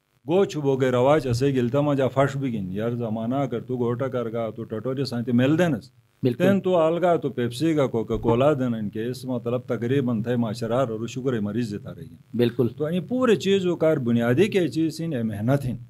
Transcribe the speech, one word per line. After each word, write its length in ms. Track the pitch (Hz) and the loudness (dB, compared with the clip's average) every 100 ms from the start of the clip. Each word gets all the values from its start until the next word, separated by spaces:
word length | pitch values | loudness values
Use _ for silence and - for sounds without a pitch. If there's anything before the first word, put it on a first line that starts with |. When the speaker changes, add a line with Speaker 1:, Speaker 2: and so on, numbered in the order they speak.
| _ _ 131 | _ _ -2
Speaker 1:
गो 180 | 180 | 2
छुबो 320 | 196 151 139 135 | 2 0 0 2
के 140 | 131 | 2
रवाज 360 | 123 131 156 139 | 4 4 4 2
ऐसे 260 | 120 139 | 2 2
गिलता 300 | 131 120 139 | 2 2 2
मजा 260 | 147 139 131 | 2 2 0
फर्श 280 | 135 139 139 | 2 0 0
भी 140 | 135 | -4
गिन। 220 | 113 92 | -4 -6
यार 220 | 98 117 | -4 -4
जमाना 480 | 120 117 110 117 135 | -4 -4 -4 -2 -2
अगर 180 | 135 117 | -2 -4
तू 160 | 117 127 | -4 -2
गोटा 320 | 120 123 135 | -2 -2 -4
कर 200 | 123 117 | -4 -4
गा 220 | 113 113 | -4 -6
तो 140 | 107 | -8
टटोरे 400 | 110 110 127 131 | -8 -6 -4 -4
सांते 280 | 131 120 120 | -4 -4 0
मेल 240 | 120 131 160 | 2 4 4
देनस। 360 | 175 117 - _ _ _ | 2 -2 -6 _ _ _
Speaker 2:
बिल्कुल। 220 | 131 120 185 | -2 2 2
Speaker 1:
तेन 140 | 196 | 2
तू 120 | 185 | 2
अलगा 440 | 180 160 170 175 165 | 4 2 2 2 2
तो 140 | 139 | 0
पेप्सी 440 | 120 120 120 160 | -2 -4 0 0
का 120 | 151 131 | 2 2
कोका 300 | 117 107 110 | 0 -2 0
कोला 380 | 113 117 143 | 2 4 4
देन 200 | 143 127 | 2 0
इनके 360 | 113 104 107 117 | -4 -6 -6 -6
इस 120 | 123 127 | -6 -6
मतलब 400 | 123 120 123 - | -6 -4 -4 -4
तकरीबन 540 | 117 120 143 123 113 | -4 0 0 0 -2
थे 140 | 113 123 | 0 0
माशरार 540 | 113 101 113 123 131 | -2 -2 -2 0 0
और 180 | 110 113 | -4 -8
शुक्र 260 | 123 127 | -6 -2
है 60 | 117 | -2
मरीज 320 | 101 110 117 | -2 -2 -4
देता 180 | 101 95 | -6 -10
रही 180 | 85 80 | -16 -18
है। 100 | - _ 113 | -20 _ 0
Speaker 2:
बिल्कुल। 320 | 120 120 117 | 2 2 -2
Speaker 1:
तो 220 | 127 151 | -2 -4
ये 100 | 180 | -4
पूरे 360 | 180 254 254 202 | -2 0 2 2
चीज 300 | 190 196 180 | 2 2 0
वो 100 | 165 | 0
कार 220 | 160 147 | 2 2
बुनियादी 500 | 120 117 117 127 214 | 2 2 4 4 2
के 200 | 196 160 | 2 0
चीज 340 | 156 160 160 | 0 -2 -2
इन 100 | 165 | -6
ए 100 | 131 | -4
मेहनत 380 | 113 104 113 139 | -4 -2 0 0
हिन। 160 | - - | 0 -8